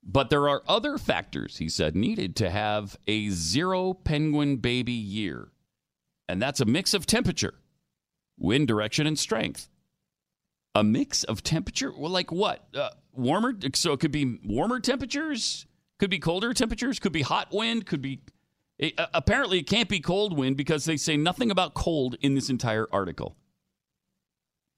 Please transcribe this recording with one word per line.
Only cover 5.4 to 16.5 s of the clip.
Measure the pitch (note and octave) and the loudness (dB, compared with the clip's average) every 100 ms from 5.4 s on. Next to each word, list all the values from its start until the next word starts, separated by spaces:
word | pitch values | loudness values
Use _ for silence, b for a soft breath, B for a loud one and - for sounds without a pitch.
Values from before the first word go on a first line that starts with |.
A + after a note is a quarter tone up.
| G1+ _ _ _ _ _ _ _ - | -14 _ _ _ _ _ _ _ -6
And | F#2 | -2
that's | B2+ C#3+ | -2 0
a | A2 | 2
mix | C#3 F#3+ | 2 2
of | G3+ - | -2 2
temperature, | A3 G#2 - G2 - _ _ _ _ _ _ _ _ | 2 2 0 -4 -6 _ _ _ _ _ _ _ _
wind | D#2+ A#2+ C#3+ | 2 4 4
direction, | G#2+ G#2+ - D#3 | 2 0 0 0
and | D#3 | 0
strength. | - A3 - - - _ _ _ _ _ _ _ _ _ _ | -2 -2 -2 -6 -16 _ _ _ _ _ _ _ _ _ _
A | G#2 | 2
mix | G#2+ A2+ C#3 - | 4 2 0 -2
of | - G#2+ | -4 -6
temperature? | - D#3+ F#3+ - C4+ - | -2 -2 -2 -6 -6 -6
Well, | D3 | -4
like | F#3 F3+ | -2 -2
what? | E3+ G3+ - - | -2 -2 -2 -8
Uh, | C3 B2+ - _ | -6 -6 -8 _
warmer? | - B2 E3+ A#3 A3 C#3 | -4 0 2 0 -2 -4
So | C3 F3 | 0 0
it | C#3+ | 0
could | D#3 | 0
be | C#3+ C3+ A2+ | 0 -2 -2
warmer | G#2 G#2+ F#3+ B3 | -4 0 0 0
temperatures, | - B3+ B3 C#4+ D#4+ C#4 - - - _ _ _ | 0 -2 -2 -4 -2 -2 -4 -6 -12 _ _ _
could | G3 | 0
be | F3+ | 0
colder | E3 F3 A3+ | 0 0 0